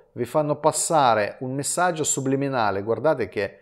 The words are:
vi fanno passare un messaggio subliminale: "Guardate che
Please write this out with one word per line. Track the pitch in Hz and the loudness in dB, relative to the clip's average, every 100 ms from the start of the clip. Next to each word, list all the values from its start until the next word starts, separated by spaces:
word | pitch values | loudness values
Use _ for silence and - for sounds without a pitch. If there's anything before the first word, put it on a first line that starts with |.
| _ | _
vi | - | -8
fanno | 120 156 147 143 | -2 0 0 0
passare | 156 147 - 160 127 110 101 - | 0 0 2 4 4 4 0 -4
un | 127 | -8
messaggio | 135 143 - 180 160 | -6 -4 0 0 0
subliminale: | 139 - 135 135 139 131 107 98 | -2 -2 0 0 0 0 0 0
"Guardate | 104 110 143 143 98 | -2 0 0 0 -2
che | 107 98 - | -4 -4 -6